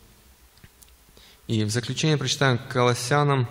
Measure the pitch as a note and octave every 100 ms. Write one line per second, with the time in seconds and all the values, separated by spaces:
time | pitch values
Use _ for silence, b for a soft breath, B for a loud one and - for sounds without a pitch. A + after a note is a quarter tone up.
0 | - _ _ _ _ _ - _ - -
1 | _ B B B - A2+ G#2+ A#2 A#2 B2+
2 | D#3 D3 C3 - C3+ B2 - B2+ B2 A#2+
3 | - D3 D3 C3+ A#2+